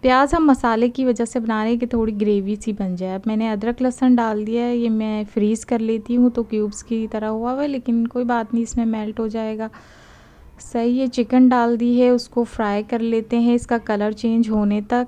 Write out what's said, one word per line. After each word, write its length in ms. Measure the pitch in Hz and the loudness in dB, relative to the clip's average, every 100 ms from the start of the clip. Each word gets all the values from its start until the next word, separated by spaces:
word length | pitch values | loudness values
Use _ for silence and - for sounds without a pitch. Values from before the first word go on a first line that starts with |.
प्याज 300 | 262 254 277 | 4 4 4
हम 100 | 339 311 | 4 4
मसाले 420 | 262 240 226 240 | 4 2 2 0
की 140 | 240 262 | 0 -2
वजह 200 | 233 233 | 0 -2
से 140 | 254 | -2
बना 220 | 226 220 | -2 -2
रहे 100 | 220 | 0
हैं 80 | 240 | -2
कि 80 | 240 | -2
थोड़ी 240 | 233 220 | -2 -2
ग्रेवी 420 | 208 208 202 196 208 | 0 0 0 -2 -4
सी 160 | 226 | -6
बन 220 | 208 196 180 | -4 -4 -4
जाए। 180 | 185 190 | -6 -4
अब 60 | 220 | -4
मैंने 200 | 220 220 | -2 -2
अदरक 320 | 214 220 240 | -2 -4 -2
लहसुन 340 | 254 247 254 240 | -2 0 4 4
डाल 280 | 226 214 214 | 2 -2 -2
दिया 180 | 233 | -2
है, 120 | 240 240 | 0 0
ये 120 | 233 | 0
मैं 340 | 220 214 214 208 | -2 -2 -4 -4
फ्रीज़ 400 | - 208 220 - | -2 0 -2 -2
कर 140 | 233 | -2
लेती 360 | 220 226 220 240 | -2 -4 -2 2
हूँ 140 | 247 | 2
तो 120 | 240 | 2
क्यूब्स 380 | 226 220 214 208 | -4 -2 -4 -6
की 240 | - 226 220 | -6 -6 -4
तरह 200 | 220 214 | -6 -4
हुआ 240 | 220 233 | -4 -4
हुआ 100 | 262 | -4
है, 60 | 294 | -4
लेकिन 380 | 269 247 233 233 | -4 -2 0 0
कोई 160 | 247 | -2
बात 300 | 247 240 226 | -2 -2 -2
नहीं, 100 | 233 | -2
इसमें 220 | 233 - 226 | -2 -2 -2
मेल्ट 340 | 220 214 214 | -2 -6 -6
हो 80 | 226 | -6
जाएगा। 420 | 226 220 220 220 - - - - - - - - - | -4 -6 -6 -8 -12 -20 -20 -20 -20 -20 -20 -20 -20
सही 380 | - 240 233 247 | -8 -2 0 0
है, 80 | 262 | 0
चिकन 420 | 247 214 254 254 | 0 2 6 6
डाल 260 | 247 233 240 | 6 2 2
दी 220 | 240 240 | 2 4
है, 100 | 247 | 4
उसको 320 | 247 240 - 233 | 4 0 -4 -4
फ्राई 380 | - 214 202 | -4 -2 -2
कर 180 | 208 233 | -2 -4
लेते 360 | 226 226 220 233 | 0 -2 0 0
हैं 180 | 233 240 | 4 2
इसका 220 | - 233 | 2 -4
कलर 340 | 220 208 208 | 0 -2 -2
चेंज 360 | 214 233 226 226 | -2 0 2 2
होने 300 | 214 208 208 | 2 2 0
तक 240 | 208 240 | 0 -2